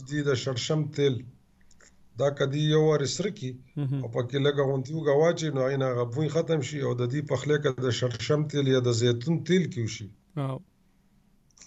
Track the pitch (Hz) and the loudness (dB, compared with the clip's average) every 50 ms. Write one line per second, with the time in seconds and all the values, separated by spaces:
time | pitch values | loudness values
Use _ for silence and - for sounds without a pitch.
0 | 135 131 147 151 143 143 135 120 - 135 131 117 - - 160 156 147 151 - 143 | -10 -6 -4 -2 0 2 0 0 0 -2 -4 -2 -2 0 0 0 0 -2 0 0
1 | 143 139 123 110 - - - - _ _ _ _ - - - - - - _ _ | 2 2 2 0 -6 -12 -18 -20 _ _ _ _ -20 -20 -20 -20 -20 -20 _ _
2 | - - - 117 135 143 143 - 143 135 135 151 151 151 151 156 156 156 151 143 | -20 -14 -6 -2 -2 0 0 0 -2 -2 0 0 2 2 4 4 4 4 4 2
3 | 139 113 - - 175 214 - - 131 127 123 - - - - 147 147 131 139 135 | 2 -2 -2 -2 -4 -4 -6 -6 -8 -10 -10 -10 -16 -12 -6 -4 -4 -2 -2 -4
4 | 123 117 117 131 120 120 139 139 135 143 139 143 139 131 139 135 120 - 156 160 | -4 -4 -2 -2 -2 -2 0 0 2 2 2 2 2 2 0 -2 -2 -4 -6 -2
5 | 147 147 139 147 160 170 175 175 160 156 135 135 127 131 139 135 135 131 123 120 | 0 2 4 6 6 4 4 2 -2 -2 0 0 0 0 0 0 0 0 0 0
6 | 123 120 113 147 156 147 151 165 165 165 165 156 120 - 151 143 135 123 123 120 | -2 -2 -2 -2 -2 0 0 0 0 2 0 0 -2 -2 -4 -4 -2 -2 -2 -2
7 | 123 120 127 151 147 - 139 117 - 143 151 151 147 135 127 - 127 127 113 - | -2 -2 -2 -4 -4 -2 -4 -2 0 0 0 2 2 0 0 0 0 -2 0 0
8 | 127 123 113 - - - 151 147 151 151 - 143 139 131 131 127 123 123 120 113 | -2 -2 -4 -4 -2 0 0 0 0 0 0 0 2 4 4 4 4 2 2 2
9 | 120 123 120 120 120 160 170 151 - - 180 185 165 127 - 120 113 101 - - | 4 2 2 2 0 -2 -2 0 0 2 2 2 2 0 -2 -4 -4 -4 -6 -8
10 | 104 95 - _ _ _ - 151 139 135 131 151 185 _ _ _ _ _ _ _ | -12 -14 -16 _ _ _ -6 -4 -4 -4 -4 -8 -12 _ _ _ _ _ _ _
11 | _ _ _ _ _ _ _ _ _ _ _ - - | _ _ _ _ _ _ _ _ _ _ _ -20 -20